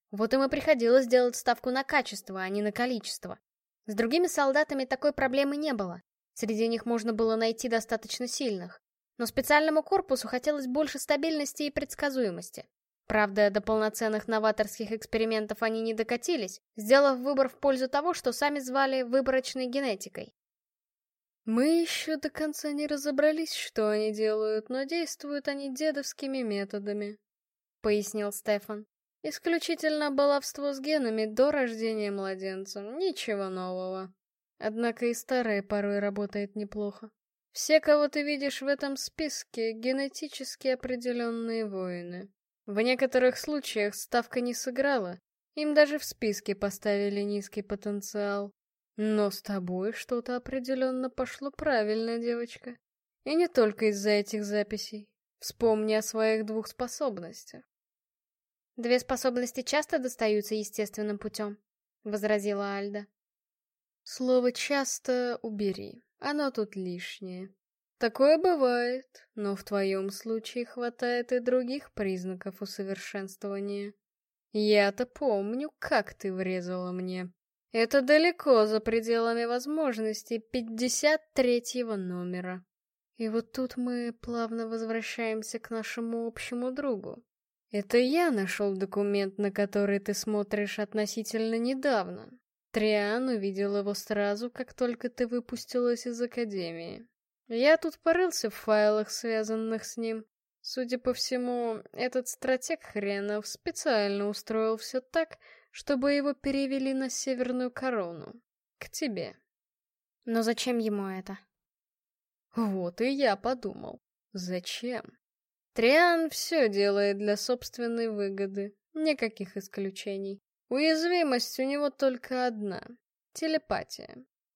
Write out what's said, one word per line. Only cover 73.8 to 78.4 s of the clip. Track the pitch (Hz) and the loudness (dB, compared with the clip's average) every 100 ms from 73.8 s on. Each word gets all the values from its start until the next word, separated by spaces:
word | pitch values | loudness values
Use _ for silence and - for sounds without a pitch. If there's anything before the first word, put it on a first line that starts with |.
| 202 - _ _ _ _ _ | -8 -12 _ _ _ _ _
Я-то | 214 214 208 202 196 247 | 2 6 6 6 2 -4
помню, | - 285 202 202 247 302 - | -2 0 2 0 -4 -6 -6
как | - 262 196 | 0 2 2
ты | - 196 | -4 -6
врезала | 185 185 185 180 180 180 | -4 -2 -2 -4 -6 -6
мне. | 185 185 185 180 - _ _ _ | -6 -6 -6 -8 -12 _ _ _
Это | 226 233 277 | 0 4 4
далеко | 262 302 349 349 | 8 8 6 4